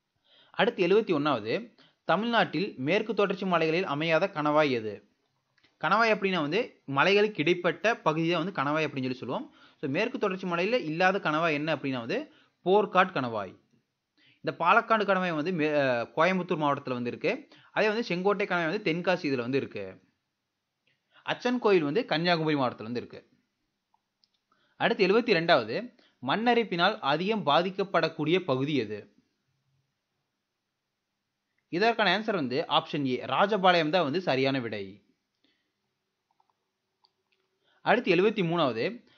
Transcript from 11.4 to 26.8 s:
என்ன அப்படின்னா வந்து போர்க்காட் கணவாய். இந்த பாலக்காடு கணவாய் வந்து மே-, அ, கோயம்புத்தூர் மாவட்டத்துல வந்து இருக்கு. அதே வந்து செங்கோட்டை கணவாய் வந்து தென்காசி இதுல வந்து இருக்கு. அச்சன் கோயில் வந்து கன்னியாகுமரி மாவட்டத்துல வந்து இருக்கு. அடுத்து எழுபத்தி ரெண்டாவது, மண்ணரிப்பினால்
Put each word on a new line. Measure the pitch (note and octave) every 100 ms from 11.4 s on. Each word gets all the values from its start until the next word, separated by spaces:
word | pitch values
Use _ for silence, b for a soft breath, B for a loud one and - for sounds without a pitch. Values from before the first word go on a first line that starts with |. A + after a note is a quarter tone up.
| E3+
என்ன | D3 D#3
அப்படின்னா | D3+ C#3 C3
வந்து | A#2 G#3 D#4 b b _
போர்க்காட் | F3 G3+ G3 F#3 F#3+
கணவாய். | D#3 B2+ A2 F#2+ F#2+ _ _ _ _ _ _ b b
இந்த | D3+ D3+
பாலக்காடு | E3+ G#3 A3+ A3
கணவாய் | G3+ F#3+ F3+
வந்து | D#3 D3+
மே-, | F3+ D3+
அ, | D3 C3+ A#2+ A2+ -
கோயம்புத்தூர் | E3+ F#3+ F3+ E3
மாவட்டத்துல | D3 C3+ -
வந்து | B2 A#2+
இருக்கு. | A#2 D#3 B3+ - b b
அதே | - G#3+
வந்து | G#3+
செங்கோட்டை | A#3+ F3 F#3 G3+ G3+
கணவாய் | F3 E3
வந்து | F#3+ -
தென்காசி | D#3+ F3+ F3+
இதுல | D#3 C3+
வந்து | A#2+ C3+
இருக்கு. | A#2 G#2+ F#2+ F#2 _ _ _ _ _ _ _ _ _ _ _ b
அச்சன் | - D#3+ B3 B3
கோயில் | A#3 F#3+
வந்து | D3 E3
கன்னியாகுமரி | - D#3 F3 E3+ D#3 D3
மாவட்டத்துல | B2 A2+
வந்து | A2 A#2+
இருக்கு. | G2 - - _ _ _ _ _ _ _ _ _ _ _ _ _ _ -
அடுத்து | E3 F#3+ F3+
எழுபத்தி | G#3+ A#3+
ரெண்டாவது, | F3 E3+ D#3 A2 C#3+ B3 - b b B2
மண்ணரிப்பினால் | E3 A#3+ A#3 A3+ F3